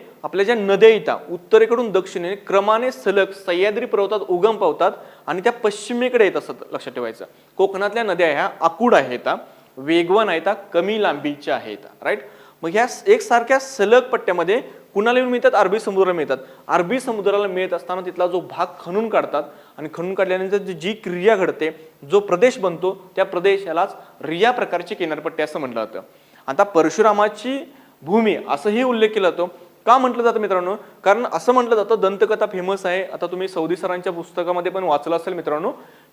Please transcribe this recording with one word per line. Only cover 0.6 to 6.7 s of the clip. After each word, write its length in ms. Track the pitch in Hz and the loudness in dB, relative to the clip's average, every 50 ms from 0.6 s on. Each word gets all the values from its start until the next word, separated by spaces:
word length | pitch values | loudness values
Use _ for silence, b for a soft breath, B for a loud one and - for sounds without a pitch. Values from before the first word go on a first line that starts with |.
| 202 196 196 185 220 226 | 2 2 6 8 8 8
येतात, 300 | 220 202 151 147 117 - - - | 8 6 2 -2 -4 -4 -6 -10
उत्तरेकडून 640 | 175 175 - - 220 220 226 220 233 240 240 220 | -12 -12 0 4 6 6 6 4 2 0 0 0
दक्षिणेने 440 | 180 185 185 - - 185 170 175 202 | 0 -2 -2 -2 -6 -8 -6 -6 -8
क्रमाने 560 | 202 - - 185 196 196 208 214 226 247 254 | -8 -4 0 0 2 4 2 2 2 0 -2
सलग 400 | 247 - - 202 190 202 190 185 | -4 -2 -2 0 2 2 0 0
सह्याद्री 540 | - - - 185 175 175 190 214 208 233 247 | -4 -8 -6 -2 0 0 0 0 0 -2 -4
पर्वतात 340 | - - 202 196 190 220 208 | -2 0 0 0 0 -2 -4
उगम 380 | - - 180 175 185 220 214 | -2 -2 0 2 2 2 2
पावतात 340 | 202 202 160 143 - 165 202 214 B B B B B B | 2 0 0 2 2 0 0 0 B B B B B B
आणि 140 | - 156 185 | -6 -6 -2
त्या 100 | 180 233 | 0 -2
पश्चिमेकडे 720 | 240 - - 208 208 - - - 240 240 247 254 247 240 208 | 0 0 -2 -2 -2 -4 -6 -6 -4 -2 -2 0 4 4 4
येत 120 | 180 160 | 4 2
असतात, 200 | 147 - - 127 - - - | -2 -6 -8 -12 -14 -12 -12